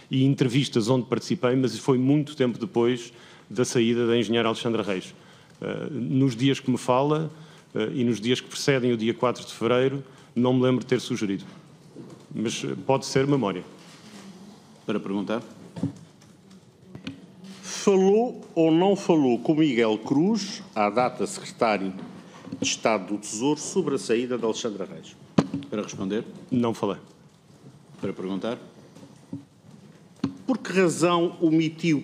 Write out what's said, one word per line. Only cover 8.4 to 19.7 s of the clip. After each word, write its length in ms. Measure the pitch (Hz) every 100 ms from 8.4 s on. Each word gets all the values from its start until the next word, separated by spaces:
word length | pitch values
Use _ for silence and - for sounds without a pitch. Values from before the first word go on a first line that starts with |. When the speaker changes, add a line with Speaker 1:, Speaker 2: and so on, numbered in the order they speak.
Speaker 1:
que 60 | -
precedem 440 | - - 135 123
o 40 | 117
dia 160 | 110
quatro 320 | - 123 107 -
de 80 |
fevereiro, 500 | - 113 123 131 139 - - - 113
não 160 | 123
me 100 | 127
lembro 180 | 127 127
de 60 | 117
ter 140 | 123
sugerido. 460 | - 123 104 95 - - - - - - - - -
Mas, 280 | - 110 -
eh, 120 | 139 135
pode 220 | - 135 -
ser 200 | 135 135
memória. 380 | 143 101 90 - - - - - - - - - - - -
Speaker 2:
Para 160 | - 104
perguntar. 420 | - 101 95 113 - - - - - - - - - - - - - _ 190 185 - - - - - -
Speaker 3:
Falou 840 | - - - 190 190 214 247 - -
ou 180 | 165 160
não 240 | 160 190 196
falou 420 | - 165 135 113
com 160 | -
Miguel 440 | 151 156